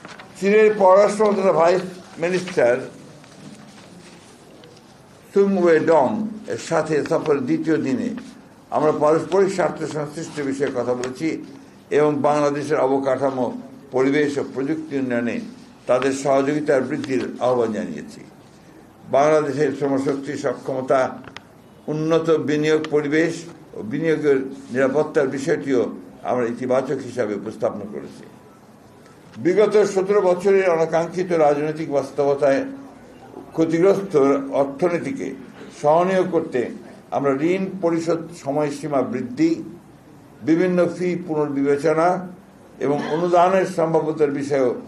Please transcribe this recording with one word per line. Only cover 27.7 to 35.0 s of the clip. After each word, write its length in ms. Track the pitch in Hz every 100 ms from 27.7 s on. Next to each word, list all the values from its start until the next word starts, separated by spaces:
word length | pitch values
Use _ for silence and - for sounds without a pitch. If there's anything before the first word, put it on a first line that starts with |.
| 104 -
করেছি। 300 | 71 69 - - - - - - - - - - - - -
বিগত 300 | 139 185 208 208 196
সতেরো 260 | 196 185 202 185
বছরের 360 | 180 196 196 190
অনাকাঙ্ক্ষিত 560 | 165 160 165 170 180 185
রাজনৈতিক 560 | 170 147 143 156 151 151 139
বাস্তবতায় 640 | 135 - 143 143 143 135 135 - - - - - - - -
ক্ষতিগ্রস্ত 600 | - 165 165 190 196 196 151 139 135 - 135
অর্থনীতিকে 680 | 139 - 175 170